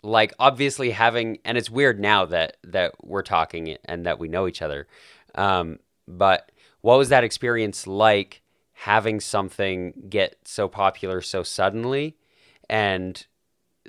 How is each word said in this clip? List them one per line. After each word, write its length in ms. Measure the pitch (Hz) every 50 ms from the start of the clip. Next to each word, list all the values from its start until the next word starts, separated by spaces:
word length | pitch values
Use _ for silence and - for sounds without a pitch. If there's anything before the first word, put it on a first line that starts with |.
like? 320 | - 107 113 110 110 107 - -
Obviously 520 | 127 139 131 120 139 139 - - 131 120
having, 460 | 104 104 113 117 113 120 113 113 107 - -
and 120 | - 120 120
it's 100 | 110 110
weird 300 | 113 131 143 127 110 101
now 260 | 101 104 107 98 92
that, 320 | 82 87 82 80 - - _ -
that 300 | 87 87 95 90 - - - -
we're 180 | - 98 98
talking 560 | 92 - 98 82 82 - - 82 80 80 78 - _
and 200 | - 87 85 85
that 140 | 87 - -
we 80 | 85
know 200 | 80 85 92 95
each 140 | 90 - - 82
other. 240 | 76 71 71 71 _ _ - - - - _ _ _ -
Um, 420 | - 98 98 92 90 85 80 78 - _ _ _ _ _
but 440 | - 90 87 98 95 92 - - _ _ _ _ _ _ _
what 160 | - 113 127
was 120 | 135 139 120
that 140 | 139 127 120
experience 640 | 107 - - 131 120 120 113 107 104 - - -
like, 540 | 95 95 101 110 110 104 101 98 - - _ _ _ _ _ _ _ _
having 460 | - - 101 107 110 104 113 107 104
something 720 | - - - 101 98 90 - - 101 95 92 92 90 87 - - 107 98
get 260 | 104 98 92 - - _ _
so 240 | - - - 101
popular 540 | 92 - 104 98 95 - - 98 95 92 90
so 220 | - - - 92 85
suddenly? 720 | - - - 95 98 104 113 117 127 135 139 147 160 - _ _ _ _ _ _ _ _ _ _ -
And 560 | 110 107 104 98 95 92 92 92 90 - - _ _ _ _ _ _ _ _ _ _ _ -